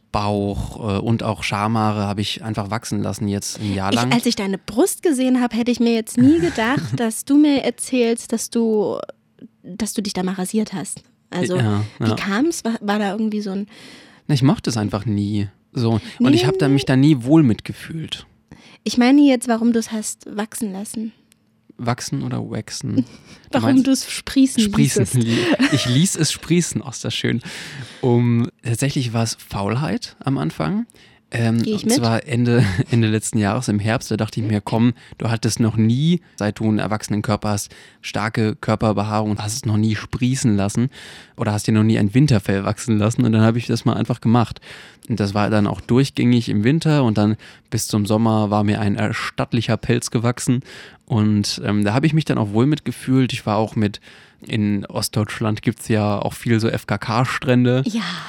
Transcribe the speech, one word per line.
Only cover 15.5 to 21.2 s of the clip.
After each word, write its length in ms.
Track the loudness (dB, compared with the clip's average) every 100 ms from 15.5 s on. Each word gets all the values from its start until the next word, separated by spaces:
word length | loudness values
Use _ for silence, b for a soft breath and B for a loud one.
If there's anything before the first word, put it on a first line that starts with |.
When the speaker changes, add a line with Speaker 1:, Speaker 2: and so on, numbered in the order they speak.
| -8 _
Speaker 1:
So. 260 | -2 0 0 B B
Und 140 | 4
ich 80 | 4
Speaker 2:
Nee, 60 | 4
Speaker 1:
hab 100 | 2
da 100 | 2
Speaker 2:
nee. 60 |
Speaker 1:
mich 120 | 2 2
da 100 | 4
nie 280 | 6 4
wohl 200 | 4 6
mitgefühlt. 840 | 6 2 -4 -12 -12 -12 -10 -12 -14 _ _ B B B
Speaker 2:
Ich 140 | -4 2
meine 240 | 6 8
jetzt, 260 | 6 4 2
warum 260 | 0 2
du's 180 | 2 -2
hast 340 | -6 -8 -10 -10 -8
wachsen 360 | -8 -6 -8
lassen. 380 | -8 -10 -8 -10 -12